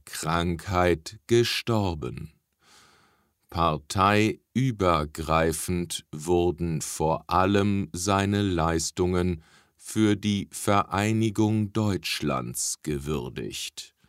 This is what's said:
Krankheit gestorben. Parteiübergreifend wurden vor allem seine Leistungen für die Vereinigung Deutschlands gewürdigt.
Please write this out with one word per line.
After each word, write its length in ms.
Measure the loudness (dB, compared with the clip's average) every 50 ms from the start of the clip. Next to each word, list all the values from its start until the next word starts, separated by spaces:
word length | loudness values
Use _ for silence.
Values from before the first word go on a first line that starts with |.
| _
Krankheit 1160 | -16 -12 -8 -4 0 0 2 2 0 -2 -4 -4 -2 0 2 4 4 2 0 -2 -16 -18 -16 _
gestorben. 1040 | 2 2 4 4 2 -2 -4 -2 0 0 0 0 0 -2 -4 -6 -8 -8 -10 -14 -14 _ _ _ _ _ _ _ _ -20 -20 -20 _ _ _ _ _ _ _ _ _ _ _ _ _
Parteiübergreifend 2500 | -2 0 2 2 2 0 -4 -6 0 2 4 4 4 4 4 2 0 -4 _ _ -4 -2 -2 -2 0 2 4 4 4 4 2 -2 -6 -8 -2 2 2 4 4 2 0 -2 -4 -4 -2 -4 -4 -4 -8 -12 -12 _ -14
wurden 680 | -10 -2 2 2 2 4 2 0 -2 -4 -4 -4 -4 -6
vor 480 | -8 -4 -2 0 0 0 -2 -2 0
allem 580 | 0 2 2 4 2 2 2 2 0 -2 -4 -6 -8
seine 500 | -6 -2 0 2 2 2 2 2 0 0
Leistungen 1040 | 0 0 0 0 2 0 0 -2 -4 -2 -2 0 0 2 0 0 0 -2 -4 -8 _ _ -20 _ _ _
für 400 | _ -16 -8 0 2 2 2 2
die 320 | 2 0 -2 -2 -2 -4 -6 -10
Vereinigung 1200 | -6 -2 2 2 2 2 0 -2 -2 0 0 2 2 0 0 2 2 2 2 4 2 0 -2 -2
Deutschlands 1080 | 0 0 0 0 -2 -4 -6 -6 -4 -2 -2 -2 -2 -4 -6 -8 -6 -6 -6 -6 -6 -6
gewürdigt. 1120 | -6 -6 -4 -4 -4 -4 -4 -4 -8 -10 -10 -10 -10 -10 -10 -12 -12 _ -14 -18 -18 _ _ _